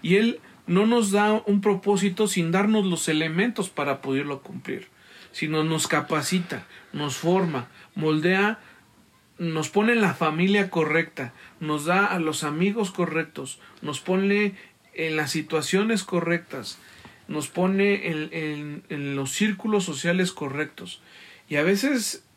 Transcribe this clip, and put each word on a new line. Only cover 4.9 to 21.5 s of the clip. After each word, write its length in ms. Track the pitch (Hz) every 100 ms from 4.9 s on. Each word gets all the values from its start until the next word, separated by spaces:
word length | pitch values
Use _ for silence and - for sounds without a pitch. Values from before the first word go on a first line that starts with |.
| _ - - -
sino 320 | - 156 156
nos 240 | 160 160 -
capacita, 760 | 151 147 156 139 185 175 131 - - -
nos 260 | 147 147 131
forma, 500 | 165 185 180 139 120 - -
moldea, 640 | - 156 156 175 190 208 220 - - _ _ _ _ _ -
nos 320 | 175 160 156
pone 240 | 202 214
en 80 | 240
la 120 | 196
familia 560 | 131 160 156 190 202 190
correcta, 640 | 170 151 160 165 - 123 - - -
nos 240 | 151 151 147
da 200 | 180 202
a 140 | 180
los 240 | 156 156
amigos 480 | 151 151 190 220 196
correctos, 680 | - 165 156 156 - 135 - - -
nos 200 | 147 143
pone 540 | - 185 196 202 208 196 - _ _
en 220 | - 160 156
las 160 | 143
situaciones 720 | 160 151 156 151 190 220 220
correctas, 720 | - 180 170 170 - 135 107 - - - - - -
nos 180 | 151 147
pone 600 | - 185 196 202 202 -
en, 260 | 156 151
en, 500 | 160 156 147 147 151 -
en 260 | 151 143 139
los 160 | 135
círculos 540 | - 214 196 226 208 185
sociales 480 | 139 170 180 180
correctos. 680 | - 143 139 156 - - - - - - -
Y 80 | _